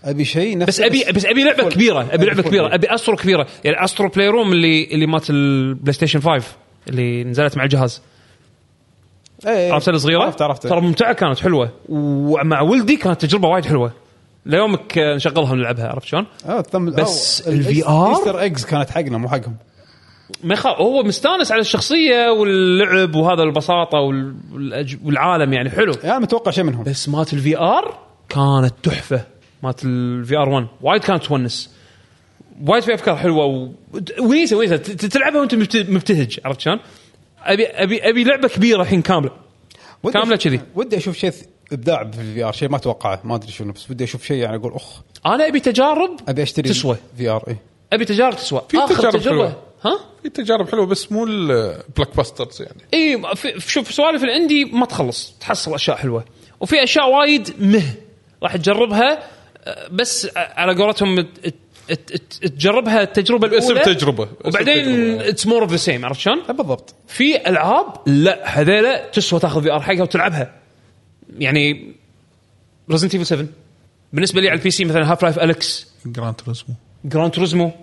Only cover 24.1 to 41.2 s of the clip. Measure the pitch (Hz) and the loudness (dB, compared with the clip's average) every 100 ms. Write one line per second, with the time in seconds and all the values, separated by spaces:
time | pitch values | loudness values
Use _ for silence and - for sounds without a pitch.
24.1 | 135 135 131 - 135 139 117 143 135 147 | -2 -6 -10 -14 -10 -8 -6 -6 -8 -2
25.1 | 139 165 175 139 131 127 - 208 123 165 | 0 2 2 2 0 -2 0 0 0 -2
26.1 | 247 240 226 226 170 170 120 127 135 - | -2 0 0 0 -2 -2 -2 -6 -6 -4
27.1 | 147 160 143 139 160 170 285 427 - - | -2 -2 -2 0 0 2 2 0 -10 -20
28.1 | _ _ 139 139 135 127 - 165 135 - | _ _ 0 4 4 2 0 -4 -4 -4
29.1 | 131 - _ _ _ 131 127 135 123 123 | -4 -6 _ _ _ -8 -6 -4 -2 -2
30.1 | 123 120 147 139 139 117 - 135 208 202 | -4 -2 0 2 0 -2 -4 0 0 2
31.1 | 175 - 143 123 - - _ - _ _ | -2 0 -2 -2 -6 -12 _ -20 _ _
32.1 | _ _ _ - - 147 226 233 220 - | _ _ _ -20 -6 0 2 2 0 0
33.1 | 147 180 156 143 131 127 - _ 202 180 | 0 2 2 0 -2 -8 -14 _ -12 -10
34.1 | - 240 294 330 208 220 165 - 202 202 | -2 2 2 2 2 2 0 -4 -8 -2
35.1 | 269 269 294 277 233 202 226 190 190 - | 0 0 0 0 0 2 0 0 -2 2
36.1 | 175 120 - 131 135 151 170 - - _ | 0 0 -4 -8 -4 -2 -4 -6 -20 _
37.1 | _ _ _ - 202 220 - 190 226 208 | _ _ _ -2 0 0 -2 -2 0 0
38.1 | 233 240 269 269 - 233 214 180 185 160 | 2 2 2 0 2 2 2 2 0 2
39.1 | 180 139 - _ _ _ - - - 208 | 0 0 -8 _ _ _ -20 -20 -8 -2
40.1 | 208 226 214 160 127 - 175 233 208 190 | 0 2 2 2 -2 -4 -8 -4 -4 -4
41.1 | 170 | -4